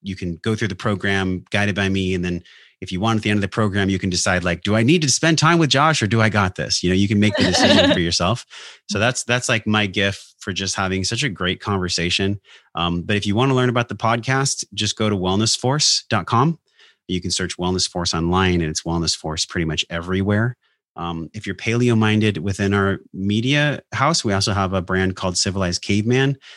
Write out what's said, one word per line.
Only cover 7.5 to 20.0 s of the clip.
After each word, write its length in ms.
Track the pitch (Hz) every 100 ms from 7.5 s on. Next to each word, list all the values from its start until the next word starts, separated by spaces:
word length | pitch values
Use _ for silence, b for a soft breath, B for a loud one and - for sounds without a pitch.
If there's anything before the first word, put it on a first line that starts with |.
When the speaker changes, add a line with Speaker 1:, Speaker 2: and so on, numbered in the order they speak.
| 180 269 294 277
Speaker 1:
for 80 | 185
Speaker 2:
<laughs> 0 |
Speaker 1:
yourself. 440 | 165 - 87 123 - B B B -
So 80 | 101
that's, 260 | 117 -
that's, 240 | - 123 -
like, 180 | 113 110
my 200 | 107 104
gift 480 | 101 98 - - -
for 120 | -
just 240 | 90 95 -
having 260 | 95 95
such 200 | 92 120
a 80 | 135
great 280 | 87 92 90
conversation. 800 | - 98 90 - 85 - 98 101 B B B
Um, 260 | - 85 87
but 160 | 92 104
if 100 | 101
you 80 |
wanna 200 | 104 135
learn 160 | 127 123
about 180 | 120 117
the 60 |
podcast, 680 | 104 113 120 110 135 139 - -
just 200 | 98 104 -
go 120 | 107
to 80 | 98
wellness 400 | 92 95 113 -
force 460 | 123 147 - - -
dot 160 | 104 87
com. 320 | 117 156 160 _ b b b -
You 140 | 92
can 80 | 87
search 260 | - 90 -
Wellness 320 | 90 92 -
Force 240 | 90 87
online, 480 | 85 85 92 92 87
and 80 | 78
it's 140 | 78
Wellness 340 | 85 82 80 -
Force 300 | 80 78 -
pretty 180 | 90
much 220 | 80 73 -
everywhere. 720 | 85